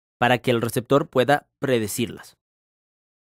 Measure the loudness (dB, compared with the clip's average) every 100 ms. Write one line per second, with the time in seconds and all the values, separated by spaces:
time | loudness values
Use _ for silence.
0 | _ -2 0 2 0 0 -2 -4 0 0
1 | 2 0 2 0 -2 _ -2 -2 -2 -4
2 | -6 -8 -20 _ _ _ _ _ _ _
3 | _ _ _